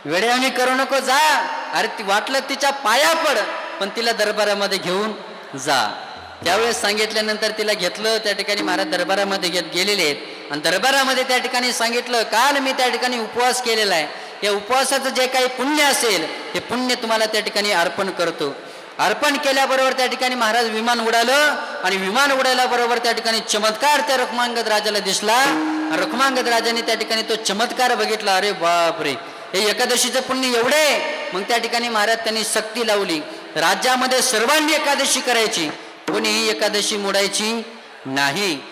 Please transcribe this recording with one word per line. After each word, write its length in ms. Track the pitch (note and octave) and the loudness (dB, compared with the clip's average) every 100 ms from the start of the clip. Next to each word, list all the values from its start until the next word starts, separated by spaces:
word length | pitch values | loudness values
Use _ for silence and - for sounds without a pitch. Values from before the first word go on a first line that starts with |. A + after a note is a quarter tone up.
"वेड्यावणी 460 | C#3+ E3+ A3+ B3 C4 | -2 0 2 2 2
करू 200 | B3+ B3+ | 0 0
नको, 280 | C4 C4+ C4+ | 2 0 0
जा. 500 | A#3+ C#4 D#4 C4+ A3+ - - | 2 4 4 2 0 -6 -4
अरे, 120 | D#3+ G#3+ | -2 -2
ती 160 | - | -4
वाटलं 360 | G3 G3+ A3 C4+ | 0 0 0 -2
तिच्या 320 | C4+ C#4 C#4 | -2 0 0
पाया 420 | C#4 - B3 D#4+ | 0 2 4 4
पड, 260 | D#4+ D4+ A3+ F#3 - - - | 2 2 0 -2 -6 -8 -6
पण 80 | G3 | -6
तिला 240 | G3 A#3 | -2 -2
दरबारामध्ये 640 | G#3 G#3 G3+ G#3 G3+ G3 F#3+ | 0 0 2 0 2 0 -2
घेऊन 340 | E3 F#3 G#3+ G3+ - - - C#3 | -2 -2 -2 -6 -12 -16 -14 -6
जा." 480 | D3+ C3+ G#2 - - - - - | 0 2 0 -4 -12 -14 -16 -6
त्यावेळेस 360 | - G3 A#3 A3+ | 0 2 2 0
सांगितल्यानंतर 720 | G3+ G#3 G#3+ G#3+ G#3+ G#3+ G#3+ | -2 0 0 0 -2 -2 -2
तिला 220 | G#3+ G#3+ | -2 -2
घेतलं. 460 | G3+ F3+ - A3 A3 | 0 -2 -2 0 0
त्या 140 | G#3+ | 0
ठिकाणी 300 | G3 F#3+ G3+ | -2 -2 -2
महाराज 240 | - F3+ G3 | 0 0 0
दरबारामध्ये 640 | F3+ F3 G3 G3 G3 F3+ | -2 0 0 0 0 0
घेत 120 | F3 E3 | -2 -2
गेलेले 280 | F3 F#3+ G3+ | -2 0 2
आहेत 140 | D3+ C#3+ - - - | 0 0 -8 -14 -8
आणि 80 | D3 | -2
दरबारामध्ये 640 | E3 F#3 B3 C#4 C4 B3+ | 0 2 2 2 2 0
त्या 140 | B3+ B3+ | 2 0
ठिकाणी 340 | A#3+ B3 B3 | 0 -2 -2
सांगितलं, 500 | A#3+ A#3 A#3+ B3 A#3+ | -2 -2 -2 -2 -2
"काल 360 | G#3 G#3 C4+ C#4+ | 0 2 4 2
मी 140 | C4+ | 0
त्या 160 | C4 B3+ | 0 0
ठिकाणी 300 | A#3 B3 B3 | 0 -2 -2
उपवास 440 | G#3+ A3 B3 - | -4 0 0 0
केलेला 320 | A#3 A3 G#3 | 0 0 2
आहे, 120 | E3+ D3 - - - | 2 0 -8 -14 -4
या 80 | G#3 | -2
उपवासाचं 560 | G3+ G3+ C4 C4 C4+ B3+ | -2 0 0 2 0 0
जे 180 | B3+ B3+ | 0 0
काही 200 | C4 B3+ | 2 0
पुण्य 360 | B3+ C4 D4+ | -2 -2 2
असेल, 440 | C#4+ - A#3+ F3+ D#3 - - | 4 4 2 0 -2 -8 -6
हे 60 | F3+ | -8
पुण्य 340 | - A#3 B3+ | -4 -4 -2
तुम्हाला 300 | B3 A3+ A3 | -2 0 0
त्या 160 | A3 G#3+ | 2 0
ठिकाणी 300 | G3+ G3+ G#3 | 0 -2 2
अर्पण 400 | F3+ F3 F3 G3 | 2 2 0 -4
करतो." 440 | F3 E3+ D#3+ D3 C#3 - - - - | 0 -2 0 -4 -6 -14 -16 -16 0
अर्पण 380 | E3+ G#3+ D4 C#4 | 0 2 0 2
केल्याबरोबर 560 | C#4+ C4+ C4+ C4 C4 | 0 2 2 2 2
त्या 140 | B3 B3+ | 2 0
ठिकाणी 280 | B3 B3+ | 0 -2
महाराज 340 | B3 A3+ A3+ A3+ | 2 2 2 0
विमान 320 | G#3+ A#3 A#3 | 0 0 0
उडालं 560 | A3+ A#3 A#3+ C#4 D4 B3+ - - | 2 2 4 4 4 2 -6 -4
आणि 120 | F#3 F#3+ | -2 -2
विमान 360 | F#3+ A#3 C#4 | 0 2 2
उडाल्याबरोबर 680 | C4+ C4 B3+ B3 A#3+ A#3+ A#3+ | 2 2 2 2 2 2 0
त्या 140 | A#3 | 0
ठिकाणी 280 | A3 A3+ A3+ | 0 0 -2
चमत्कार 600 | - G#3+ G#3+ G#3+ C#4+ D4 | -2 0 0 2 2 2
त्या 160 | C4 C4 | 2 0
रुक्मांगद 520 | B3 A#3+ A#3+ A#3 A3 | 0 -2 -2 -2 0
राजाला 300 | G#3+ G#3+ G#3 | 0 2 -2
दिसला 340 | F#3+ - G#3 | -2 -2 2
आणि 640 | A#3+ C#4 - - - - E3 | 4 4 2 -2 -2 -2 -2
रुक्मांगद 520 | F#3 A3+ C4+ B3+ A#3 | -2 2 2 2 2
राजाने 320 | A#3 A3+ A#3 | 2 2 -2
त्या 140 | A3 | -2
ठिकाणी 280 | G#3+ G#3+ A3 | -2 0 -2
तो 120 | G#3+ | -2
चमत्कार 600 | A3 - G3 A#3 - B3 | -2 -2 -2 -2 0 0
बघितला. 420 | A3+ G#3 G#3+ G#3 F#3+ | 2 0 0 2 2
"अरे 160 | G3+ | 2
बापरे, 600 | F3+ E3+ F3 E3+ D#3+ D3+ B2+ - - - | 0 2 4 2 0 -4 -4 -8 -14 -4
हे 160 | F#3 G#3 | 0 0
एकादशीचं 500 | G3+ B3 B3 B3+ B3+ | 2 2 2 2 -2
पुण्य 380 | B3+ C4 B3+ A#3+ | -2 -2 0 2
एवढे!" 440 | B3 D4+ D4 A3+ - - - | 2 4 4 2 -2 -6 -6
मग 100 | F3+ | -6
त्या 160 | G3 A#3 | -2 -2
ठिकाणी 300 | A3+ A#3 A#3+ | 0 -2 0
महाराज 280 | A3+ G#3 A3+ | 0 2 2
त्यांनी 280 | A3+ A3 | 0 -2
सक्ती 420 | G#3+ A3 G#3+ A#3+ A3 | -2 -2 -2 -4 0
लावली, 340 | G#3 F#3+ D#3 D3 - - D#3+ | 0 0 -2 -4 -14 -8 0
राज्यामध्ये 640 | E3 G3 B3 B3+ B3+ B3+ | 2 2 2 2 2 2
सर्वांनी 500 | - A3 A#3+ D4+ D4+ | 2 2 4 4 4
एकादशी 480 | D4+ C4 C#4 C4+ C4 | 2 2 0 0 0
करायची, 480 | C4 A#3 A3 G3 D3+ - - - - | 2 2 2 0 -4 -6 -16 -10 -4
कोणीही 380 | G3 A3 A3 G#3+ | -2 0 0 0
एकादशी 480 | G#3+ G#3+ G3+ G3 G#3 | 0 0 0 -2 -2
मोडायची 680 | G3+ G3 G3 G3 G#3+ A#3 A3 - - - C3+ | 0 0 0 0 -2 -4 -6 -16 -18 -14 -4
नाही. 520 | C3+ C#3 D#3 G3+ C#3+ - | 0 0 0 -2 -4 -8